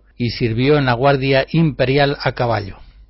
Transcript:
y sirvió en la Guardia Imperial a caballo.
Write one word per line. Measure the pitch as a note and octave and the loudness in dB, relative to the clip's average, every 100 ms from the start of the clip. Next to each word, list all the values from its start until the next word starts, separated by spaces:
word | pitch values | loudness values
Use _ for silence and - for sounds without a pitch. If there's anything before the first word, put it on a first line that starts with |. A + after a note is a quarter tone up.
| _ - | _ -6
y | A#2+ | -6
sirvió | - A#2+ A2 C3 D3 | -2 -2 0 2 2
en | C3 | 2
la | |
Guardia | A#2+ C#3 C3+ C3+ C3+ C3+ | 2 2 2 2 0 0
Imperial | D#3+ D#3+ B2+ C3 C#3 C#3 C#3 | 0 0 0 0 2 0 0
a | C3+ | -4
caballo. | - B2 G#2+ F#2+ - - - - | -2 -2 -2 -6 -14 -20 -20 -20